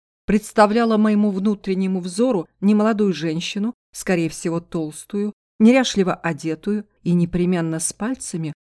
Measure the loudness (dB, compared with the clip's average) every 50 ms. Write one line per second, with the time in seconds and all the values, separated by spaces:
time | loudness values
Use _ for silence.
0 | _ _ _ _ -2 0 0 0 0 0 4 4 4 6 4 2 2 2 2 2
1 | 4 4 4 2 2 2 0 0 0 -2 -2 -2 -2 -4 -2 0 0 0 -2 -2
2 | -4 -4 -2 0 0 2 0 -2 -4 -6 _ 0 2 4 4 4 4 2 2 2
3 | 0 0 0 -2 -4 -4 -4 -4 -6 -6 -6 -6 -6 -6 -6 _ _ _ -16 -8
4 | -2 -2 0 0 0 -2 -4 -6 -6 -4 -4 -4 -6 -6 -6 -6 -6 -6 -8 -14
5 | -14 -8 -6 -4 -4 -4 -6 _ _ _ _ 4 6 6 6 6 2 2 0 0
6 | 0 0 0 -2 -2 -4 -4 -4 -4 -6 -6 -4 -4 -4 -4 -6 -6 _ _ _
7 | -2 0 2 2 0 0 0 0 0 0 0 0 -2 -2 -4 -4 -6 -6 -6 -6
8 | -6 -6 -6 -8 -10 -10 -8 -6 -6 -6 -8 _